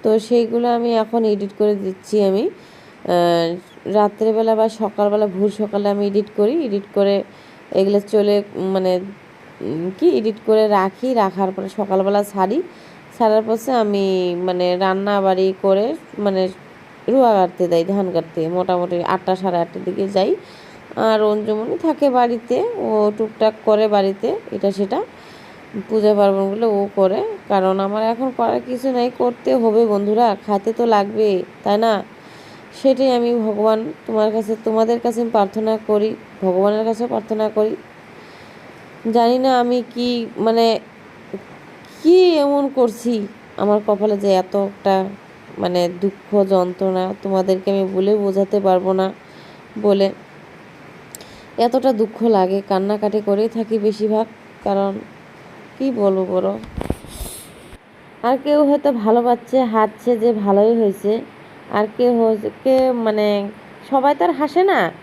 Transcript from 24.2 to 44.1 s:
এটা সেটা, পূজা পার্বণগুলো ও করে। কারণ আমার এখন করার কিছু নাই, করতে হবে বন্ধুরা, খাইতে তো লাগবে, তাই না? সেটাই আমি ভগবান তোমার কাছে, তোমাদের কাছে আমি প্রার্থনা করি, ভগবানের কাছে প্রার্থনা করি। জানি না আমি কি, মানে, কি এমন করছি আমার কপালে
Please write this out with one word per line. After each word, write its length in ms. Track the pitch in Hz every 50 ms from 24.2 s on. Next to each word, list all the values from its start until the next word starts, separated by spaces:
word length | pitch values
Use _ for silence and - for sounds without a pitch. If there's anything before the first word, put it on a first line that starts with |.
| - 240 359 453 - -
এটা 180 | - 196 196 196
সেটা, 320 | 190 190 202 190 226 320 453 - - - - - - - - - - - - - - 214 190 -
পূজা 260 | 220 220 208 214 208
পার্বণগুলো 520 | 202 202 196 196 196 196 196 196 220 233 226
ও 180 | 208 196 202 202 -
করে। 260 | 202 190 185 196 - 403 453 427 381 - -
কারণ 320 | 208 196 185 190 190 196
আমার 220 | 196 196 208 214
এখন 280 | 220 226 233 233 262 262 254
করার 240 | - 240 226 240 247 240
কিছু 260 | 247 254 240 247 269
নাই, 180 | 254 247 247 262 254 -
করতে 320 | 247 247 240 - - 254 262
হবে 320 | 262 226 226 208 226 233
বন্ধুরা, 500 | 220 208 202 202 208 214 226 240 226 196 190 -
খাইতে 260 | - 208 196 196 226
তো 140 | 226 - 240
লাগবে, 560 | 233 220 202 202 202 220 214 220 208 196 180 - - - - -
তাই 140 | 214 202 208
না? 240 | 226 226 214 190 - - - - - - - - - - - - - - - -
সেটাই 280 | - 269 262 - 269 269 247 240
আমি 120 | 240 240 240 240 220
ভগবান 460 | 220 208 208 214 220 220 220 226 - - - -
তোমার 260 | - 226 214 214 220
কাছে, 240 | 214 226 214 208 226 220 -
তোমাদের 340 | 226 220 220 226 220 233 240
কাছে 200 | 233 240 226 226
আমি 100 | 240 226
প্রার্থনা 480 | 233 214 202 190 - 220 220 220 220 214 214
করি, 280 | - 214 208 208 220 226 - - - - -
ভগবানের 420 | 196 185 180 185 196 208 208 214 220
কাছে 220 | 226 226 220 240
প্রার্থনা 420 | 240 233 220 208 - 220 214 214 214
করি। 280 | 214 214 214 220 - - - - - - - - - - - - - - - - - - - - - - - - - - - 226
জানি 260 | 220 240 233 233 247 254
না 220 | 254 269 254 247
আমি 220 | 240 240 247 247 226 247 -
কি, 320 | 240 240 247 247 240 226 - - -
মানে, 400 | 202 226 226 233 226 226 220 - - - - - - - - - - - - 196 - - - - - - - - - - - -
কি 140 | - 320 349 370 370 359 330
এমন 320 | 302 285 285 285 285 277 269
করছি 580 | 277 262 247 233 208 226 - 240 240 214 202 196 - - - - -
আমার 240 | - - 202 208 214 208
কপালে 300 | 220 208 190 202 214